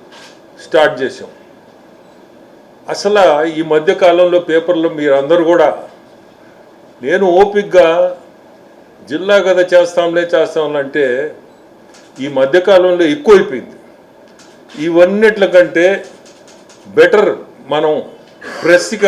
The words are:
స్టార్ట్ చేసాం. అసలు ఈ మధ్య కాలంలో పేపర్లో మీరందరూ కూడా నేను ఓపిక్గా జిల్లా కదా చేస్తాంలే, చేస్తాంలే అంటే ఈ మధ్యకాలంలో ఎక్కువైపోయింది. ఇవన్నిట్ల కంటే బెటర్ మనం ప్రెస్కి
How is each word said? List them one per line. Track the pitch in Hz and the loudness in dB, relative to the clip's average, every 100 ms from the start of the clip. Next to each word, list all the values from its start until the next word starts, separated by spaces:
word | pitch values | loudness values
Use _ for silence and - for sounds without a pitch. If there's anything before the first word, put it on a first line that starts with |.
| - - - - _ - | -20 -20 -20 -20 _ -20
స్టార్ట్ | - 165 147 131 | -4 0 0 -2
చేసాం. | 127 - 98 - - - _ _ _ _ _ - - - - - _ - - | -8 -10 -20 -20 -20 -20 _ _ _ _ _ -20 -20 -20 -20 -20 _ -20 -14
అసలు | 156 202 208 185 147 165 156 | -8 -2 2 2 2 -2 -4
ఈ | 160 | -2
మధ్య | 156 156 185 | -2 0 0
కాలంలో | 180 170 180 175 175 | 2 2 2 0 0
పేపర్లో | 160 165 170 165 156 | -4 -2 -2 -2 -4
మీరందరూ | 147 139 139 175 160 | -2 0 0 0 2
కూడా | 170 147 - - - - - _ _ - - - _ - - 131 | 2 0 -2 -12 -20 -20 -20 _ _ -20 -20 -20 _ -20 -12 -4
నేను | 190 190 175 | -2 2 2
ఓపిక్గా | 202 208 170 180 165 170 180 - - _ _ - - _ _ _ - | 2 0 0 2 4 2 -2 -4 -20 _ _ -20 -20 _ _ _ -12
జిల్లా | 151 190 202 185 | -8 0 0 2
కదా | 180 180 | 0 2
చేస్తాంలే, | 180 175 185 170 170 170 | 2 2 -2 -2 -2 -2
చేస్తాంలే | 165 151 165 151 147 | -2 -2 -4 -4 -6
అంటే | 135 151 131 127 151 - - _ _ _ _ - - - | -6 -4 -2 -4 -8 -12 -20 _ _ _ _ -20 -20 -14
ఈ | 139 139 | -8 -2
మధ్యకాలంలో | 135 180 180 185 180 175 165 147 | 0 2 4 2 2 0 0 -2
ఎక్కువైపోయింది. | 220 196 - 127 - - - - _ _ - _ - - - - 160 | 4 4 4 -8 -12 -20 -20 -20 _ _ -20 _ -20 -20 -20 -10 -2
ఇవన్నిట్ల | 170 180 202 220 208 185 175 | 2 2 4 0 2 2 2
కంటే | 165 156 180 196 - - - - - - - - 101 98 | 2 2 0 0 -8 -20 -20 -20 -20 -20 -20 -20 -8 2
బెటర్ | 170 208 185 - - - - | 4 4 0 -2 -12 -20 -8
మనం | 147 156 147 113 - - - - - | -4 -2 -4 -8 -18 -20 -20 -20 -8
ప్రెస్కి | 160 175 - 208 | 0 0 0 0